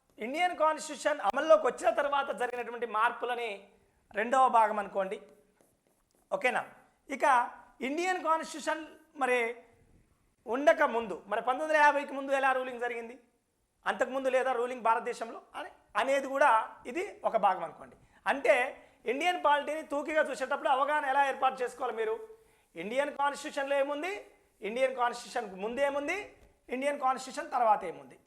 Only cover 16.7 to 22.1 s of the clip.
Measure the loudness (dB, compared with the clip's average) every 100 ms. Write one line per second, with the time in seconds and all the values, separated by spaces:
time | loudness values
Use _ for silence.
16.7 | -8 -10 -6 -6 -4 -2 2 2 0 -4
17.7 | -10 -20 -20 _ _ -2 2 4 4 2
18.7 | -6 -18 _ -4 -2 0 2 4 2 2
19.7 | -6 -4 -6 -2 0 0 -2 -4 -2 0
20.7 | 2 2 0 2 2 2 2 0 0 -4
21.7 | -4 -6 -2 -2